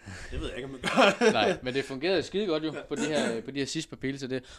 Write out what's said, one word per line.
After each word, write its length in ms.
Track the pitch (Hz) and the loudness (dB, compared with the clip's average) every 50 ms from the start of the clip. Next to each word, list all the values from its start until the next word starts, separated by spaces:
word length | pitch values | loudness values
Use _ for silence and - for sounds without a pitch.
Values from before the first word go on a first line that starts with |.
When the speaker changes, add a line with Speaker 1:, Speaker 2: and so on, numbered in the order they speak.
| - 98 92 90 - - | -16 -14 -14 -12 -10 -8
Speaker 1:
det 80 | 120 135 | -6 -4
ved 60 | 160 | -4
jeg 100 | 131 - | -4 -6
ikke, 80 | 123 131 135 | -8 -8 -8
om 20 | |
jeg 100 | 139 123 | -10 -6
gør. 500 | - - - - 226 202 196 - 247 220 | -4 0 4 6 6 6 6 6 4 4
Speaker 2:
<laughs> 80 | - 113 | 6 6
Nej, 160 | 104 196 170 - | 4 4 2 0
men 120 | 127 127 123 | -2 -2 -2
det 120 | 139 131 | -2 -2
fungerede 380 | - 139 131 143 180 196 165 131 | -2 -4 -2 0 2 2 2 0
skide 220 | - - 190 220 | 0 -2 -2 0
godt 160 | 190 156 156 156 | 0 0 0 -2
jo, 100 | 156 143 | -4 -4
Speaker 1:
Ja. 80 | 147 139 | -6 -6
Speaker 2:
på 120 | - 151 | -6 -2
de 60 | 143 | -2
her, 400 | - 151 156 143 - 110 113 113 | 0 2 2 2 2 0 0 -2
på 100 | - - | -6 -6
de 80 | 131 139 | -4 -4
her 60 | 135 | -2
sidste 240 | 131 - 160 156 - | -2 -2 -4 -6 -6
par 80 | - | -8
pile, 220 | - - 131 135 139 | -6 -4 -4 -4 -4
så 80 | 139 | -4
det, 160 | 123 131 127 - - - | -4 -4 -4 -4 -8 -14